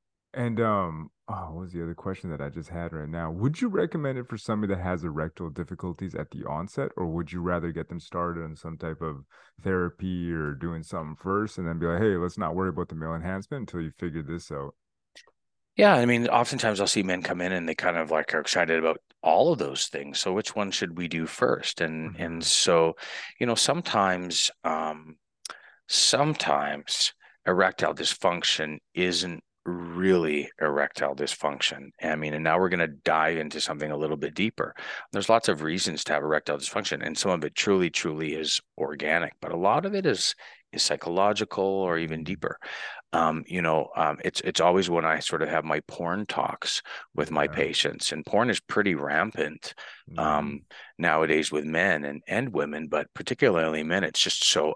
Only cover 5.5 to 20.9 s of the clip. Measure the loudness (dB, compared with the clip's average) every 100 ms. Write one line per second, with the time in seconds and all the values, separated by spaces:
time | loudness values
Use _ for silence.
5.5 | -8 -8 -8 -8 -8 -8 -8 -8 -10 -6
6.5 | -6 -6 -6 -6 -4 -4 -4 -4 -4 0
7.5 | 0 -2 -6 -8 -10 -8 -4 -4 -4 -8
8.5 | -10 -12 -8 -8 -6 -6 -8 -14 -20 -20
9.5 | -8 -2 0 0 -4 -4 -4 -2 -2 -4
10.5 | -4 -6 -6 -8 -8 -8 -8 -2 -2 -2
11.5 | -4 -4 -2 0 2 2 2 -2 -2 -4
12.5 | 0 -2 -2 -6 -6 -6 -6 -4 -6 -8
13.5 | -10 -8 -6 -8 -6 -6 -6 -6 -10 -8
14.5 | -8 -8 -12 _ _ _ -20 -20 _ _
15.5 | _ _ 6 8 8 6 4 4 4 2
16.5 | 0 0 2 2 2 2 0 -2 -2 0
17.5 | 0 -2 0 2 2 2 0 2 -2 0
18.5 | 2 4 4 2 0 _ _ 4 6 6
19.5 | 4 -2 -2 -4 -6 -6 -4 -2 -2 -2
20.5 | -4 -2 -2 -4